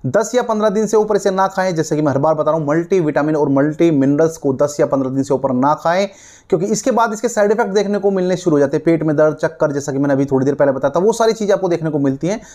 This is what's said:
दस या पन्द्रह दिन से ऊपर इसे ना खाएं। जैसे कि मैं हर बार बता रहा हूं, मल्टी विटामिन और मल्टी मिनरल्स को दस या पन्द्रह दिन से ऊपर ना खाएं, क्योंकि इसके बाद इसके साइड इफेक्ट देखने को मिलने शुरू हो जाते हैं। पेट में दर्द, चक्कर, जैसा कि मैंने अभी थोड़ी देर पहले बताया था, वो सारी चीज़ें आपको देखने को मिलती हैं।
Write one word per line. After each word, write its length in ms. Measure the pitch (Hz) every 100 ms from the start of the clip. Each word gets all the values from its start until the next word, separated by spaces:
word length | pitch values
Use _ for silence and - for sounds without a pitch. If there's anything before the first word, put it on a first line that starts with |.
| 135
दस 240 | 196 220 247
या 60 |
पन्द्रह 260 | 233 214 214
दिन 180 | 202 208
से 100 | 220
ऊपर 180 | 214 202
इसे 160 | 196
ना 160 | 190 190
खाएं। 260 | 190 190 160
जैसे 200 | 151 151
कि 60 |
मैं 100 | 151
हर 60 | 135
बार 160 | 156
बता 180 | 156 151
रहा 80 | 160
हूं, 60 | 143
मल्टी 320 | 160 170 190
विटामिन 360 | 151 147 147 156
और 140 | 143
मल्टी 380 | 139 147 151 170
मिनरल्स 460 | 147 135 147 160 160
को 160 | 139 131
दस 220 | 147 -
या 60 | 143
पन्द्रह 240 | 139 131
दिन 140 | 135
से 100 | 131
ऊपर 180 | 135 135
ना 200 | 127 139 151
खाएं, 320 | 165 180 202 - - - _
क्योंकि 160 | 170 202
इसके 240 | 220 269
बाद 220 | 214 -
इसके 160 | 214 233
साइड 220 | 220 208
इफेक्ट 200 | 214 208
देखने 280 | 196 196 202
को 120 | 202
मिलने 260 | 190 180 180
शुरू 180 | 175 147
हो 40 |
जाते 180 | 139 151
हैं। 60 | 165
पेट 180 | 165
में 120 | 156 151
दर्द, 200 | 156 151
चक्कर, 360 | 160 - 156
जैसा 200 | 143 143
कि 60 | 139
मैंने 160 | 143
अभी 120 | 135 139
थोड़ी 200 | 135 131
देर 100 | 139
पहले 160 | 139
बताया 200 | 131 139
था, 80 | 170
वो 140 | 202
सारी 200 | 220 226
चीज़ें 200 | 220 202
आपको 160 | 190 180
देखने 200 | 170 160
को 100 | 147
मिलती 280 | 139 135 165
हैं। 120 | 220 -